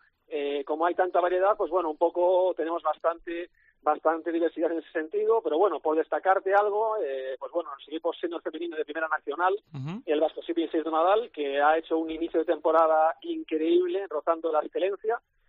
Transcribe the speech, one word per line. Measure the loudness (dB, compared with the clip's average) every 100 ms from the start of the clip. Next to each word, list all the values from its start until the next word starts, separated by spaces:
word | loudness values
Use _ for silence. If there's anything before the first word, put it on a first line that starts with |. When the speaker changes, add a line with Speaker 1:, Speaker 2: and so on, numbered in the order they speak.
| _ _ _
Speaker 1:
eh, | -6 -4 -4 -4
como | -2 0
hay | 0
tanta | 0 2
variedad, | 2 2 2 2
pues | 0
bueno, | -2 -2
un | 0
poco | 0 2 2 4 2 0
tenemos | -4 -4
bastante, | -4 -2 -2 -4 -6 -10 -10 _ _ _
bastante | -2 0 0 0 -2
diversidad | 0 0 0 -2
en | -2
ese | -6
sentido, | -6 -4 -2 2 2
pero | 2 2
bueno, | 2 2
por | 0 0
destacarte | 0 0 2 2 2 2
algo, | 2 0 -2 -2
eh, | -4 -6 -8 -8
pues | -8
bueno, | -6 -6 -10
los | -12
equipos | -8 -6 -6
senior | -8 -8
femenino | -10 -8 -8 -6
de | -6
Primera | -6 -4
Nacional, | -4 -4 -2 0 0 _
Speaker 2:
Ujú. | -10 -8 -6 -2
Speaker 1:
el | 0
Vasco | 0 -2
Sipi | -6 -4 -2
Seis | -2 0
Donadal, | 2 4 2 0
que | -6 -4 2
ha | 4 4
hecho | 0 -2
un | -2
inicio | -6 -2 0
de | 0
temporada | 0 2 4 6 4 2 0
increíble, | -6 -8 -4 -2 2 2 2 -2 -4
rozando | -4 -2 -2 0
la | -2
excelencia, | -2 -2 -2 -2 -4 -4 _ _